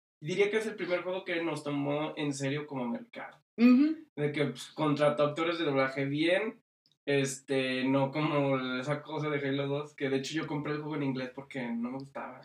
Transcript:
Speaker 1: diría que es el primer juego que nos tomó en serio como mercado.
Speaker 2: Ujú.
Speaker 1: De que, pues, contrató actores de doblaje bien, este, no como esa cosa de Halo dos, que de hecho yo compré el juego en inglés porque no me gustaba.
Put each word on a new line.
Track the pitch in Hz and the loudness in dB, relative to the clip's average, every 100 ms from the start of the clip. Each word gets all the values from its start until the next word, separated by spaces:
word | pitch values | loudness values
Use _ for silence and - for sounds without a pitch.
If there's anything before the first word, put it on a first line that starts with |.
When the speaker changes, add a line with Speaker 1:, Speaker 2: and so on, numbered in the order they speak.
| _ - | _ -10
Speaker 1:
diría | 151 185 202 | -2 2 4
que | 220 | 2
es | 214 | -2
el | |
primer | - 170 175 | -4 -2 -2
juego | 180 185 | -2 -4
que | 180 170 | -2 -2
nos | 165 147 | -2 -4
tomó | 147 143 143 147 151 156 | -2 -2 0 0 -2 -4
en | 147 | -4
serio | 139 139 147 147 | -2 -2 -4 -4
como | 135 120 | -4 -4
mercado. | 117 - - - - _ - | -4 -8 -14 -14 -16 _ 4
Speaker 2:
Ujú. | 240 254 302 320 - - | 6 8 6 0 -8 -4
Speaker 1:
De | 147 | -2
que, | 151 123 | 0 -2
pues, | - - | -2 -10
contrató | - 151 139 147 147 143 | -2 2 4 4 4 2
actores | 165 170 165 | 2 0 0
de | 151 | 2
doblaje | 135 135 143 139 | 2 2 0 -2
bien, | 147 165 190 226 - _ _ _ _ - | 2 4 4 0 -6 _ _ _ _ 0
este, | 139 135 - - 135 131 127 | 2 2 -4 -2 0 2 0
no | 131 139 135 | 2 4 2
como | 151 151 147 139 131 127 127 | 2 2 2 2 2 0 -2
esa | 135 147 | -2 -4
cosa | - 156 151 | -4 -4 -2
de | 143 139 | 0 0
Halo | 139 139 | 0 0
dos, | 143 147 | -2 -4
que | - 135 | -4 0
de | 135 | 0
hecho | 135 | -2
yo | 156 151 | -4 -2
compré | 147 143 | -4 -2
el | 151 | -4
juego | 151 147 | -4 -2
en | |
inglés | 135 127 127 | -2 -2 -6
porque | - - 135 120 | -10 -10 -6 -4
no | 117 120 | -4 -4
me | 135 | -6
gustaba. | 139 - - - | -10 -12 -12 -10